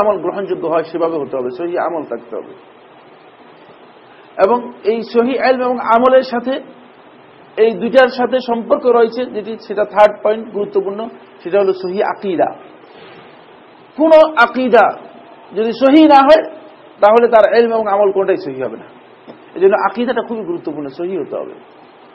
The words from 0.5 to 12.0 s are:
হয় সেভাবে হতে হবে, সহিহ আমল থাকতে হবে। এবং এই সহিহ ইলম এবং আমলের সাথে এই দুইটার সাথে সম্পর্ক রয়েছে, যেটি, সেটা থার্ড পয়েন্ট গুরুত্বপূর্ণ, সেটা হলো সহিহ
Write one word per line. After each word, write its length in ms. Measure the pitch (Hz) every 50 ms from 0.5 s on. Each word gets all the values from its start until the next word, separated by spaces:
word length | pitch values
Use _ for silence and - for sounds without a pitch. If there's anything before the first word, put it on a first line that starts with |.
| 180 160 175 160
হয় 140 | 160 170 160
সেভাবে 340 | - - 165 170 165 165
হতে 200 | 151 139 123 139
হবে, 140 | 135 123 123 127 135
সহিহ 220 | 170 170 175 165
আমল 220 | 110 156 175 160 139
থাকতে 340 | 123 117 113 - - 113
হবে। 180 | 95 - - - - - - - - - - - - - - - - - - - - - - - - - - - - - - - - _ - - - - - - - 180
এবং 260 | 202 233 247 233 - - - -
এই 180 | 196 226 233 220
সহিহ 320 | - - 240 233 247 269 - - 254
ইলম 120 | 262 254 254
এবং 160 | 247 254 240
আমলের 440 | - - 226 233 254 262 262 262 262
সাথে 380 | - 233 240 233 254 269 294 - - - - - - - - - - - - - - - - - - -
এই 140 | - 220 226
দুইটার 380 | 226 175 196 233 208 262 262 247
সাথে 300 | 240 247 247 226 254 254
সম্পর্ক 480 | 247 - 233 233 226 - 285 294 277
রয়েছে, 400 | 247 233 233 233 226 226 247 247
যেটি, 300 | 247 - 208 196 208 226 214 -
সেটা 180 | - 208 196 208
থার্ড 380 | 202 185 196 208 208 208 - -
পয়েন্ট 280 | 208 214 226 226 -
গুরুত্বপূর্ণ, 580 | 196 196 202 196 - 196 185 175 196 208 226 240 - - - - - - -
সেটা 180 | 180 165 202
হলো 120 | 202 190 185
সহিহ 280 | 185 - 180 180 202